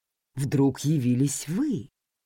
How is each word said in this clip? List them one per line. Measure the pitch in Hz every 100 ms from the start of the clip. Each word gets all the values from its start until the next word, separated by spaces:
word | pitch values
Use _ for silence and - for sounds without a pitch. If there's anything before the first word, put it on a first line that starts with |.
| _ _ _
вдруг | 131 135 139 139 135
явились | 143 160 123 123 143 - 143
вы». | 190 302 170 - _ _ _